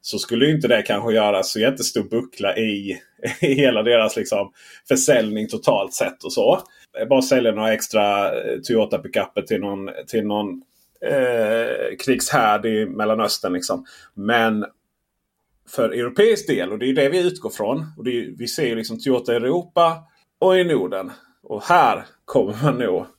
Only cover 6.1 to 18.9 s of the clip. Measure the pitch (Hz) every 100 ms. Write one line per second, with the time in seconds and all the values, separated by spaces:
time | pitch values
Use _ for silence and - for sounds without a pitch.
6.1 | - - - 110 185 - _ _ - 113
7.1 | 135 131 131 117 104 110 110 - 110 101
8.1 | 101 98 58 - - - 113 104 92 -
9.1 | 107 95 - - 104 101 98 98 - -
10.1 | 113 104 104 104 87 _ _ _ _ -
11.1 | 139 127 117 107 117 117 - - - -
12.1 | 123 - 147 110 104 113 107 104 104 107
13.1 | 110 101 - 98 90 - 87 - - -
14.1 | - 101 117 113 107 101 _ _ _ _
15.1 | _ _ _ _ _ _ - 113 110 120
16.1 | 131 220 208 - 110 90 104 127 135 -
17.1 | 180 180 180 110 - 107 143 156 - 117
18.1 | 120 92 - 117 - 131 113 110